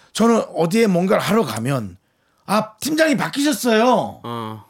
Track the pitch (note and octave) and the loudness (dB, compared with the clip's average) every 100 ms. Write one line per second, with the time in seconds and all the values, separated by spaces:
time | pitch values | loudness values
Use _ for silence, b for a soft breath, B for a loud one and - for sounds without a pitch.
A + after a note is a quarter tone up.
0 | b - A3+ A3 - - E3 A3 A3 F3 | b -2 0 2 0 -2 0 2 2 2
1 | F#3+ G3 C3 A3 C#3+ A2+ A#2+ C#3 G2+ F2+ | 2 0 2 0 0 -4 -2 -4 -6 -14
2 | _ _ _ _ - G#3 G#3+ - C#4 D#4 | _ _ _ _ -2 -2 -2 -8 -4 0
3 | D#4+ B3+ D#3 C#4 D4 A#3+ B3 A3 B3 G#3+ | 2 0 -2 -2 0 0 2 4 4 2
4 | A2+ - A2+ A#2 A2 A2 | 0 -8 -10 -8 -8 -10